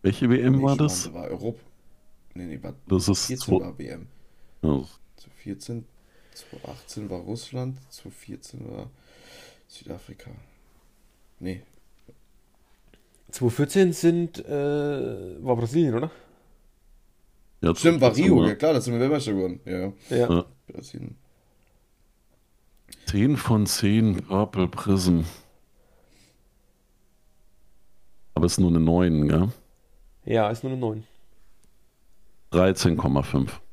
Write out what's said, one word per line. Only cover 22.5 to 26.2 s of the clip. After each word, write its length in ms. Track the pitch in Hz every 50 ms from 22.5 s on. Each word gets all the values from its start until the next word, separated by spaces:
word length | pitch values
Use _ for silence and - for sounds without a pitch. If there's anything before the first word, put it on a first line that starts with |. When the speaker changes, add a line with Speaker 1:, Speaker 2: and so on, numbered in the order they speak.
| _ _ _ _ _ _ _ _ - _ -
Speaker 1:
Zehn 300 | - - 101 110 139 151 123
von 280 | - - 117 107 104
zehn, 500 | 95 - - - 101 104 113 113 107 95 90 -
Purple 440 | - 95 98 107 - - 98 92 87
Prism. 520 | - - - 104 98 98 90 90 87 85 80 82 - - - _ _ _ _ _ _ _ _ _ _ _ _ _ _ _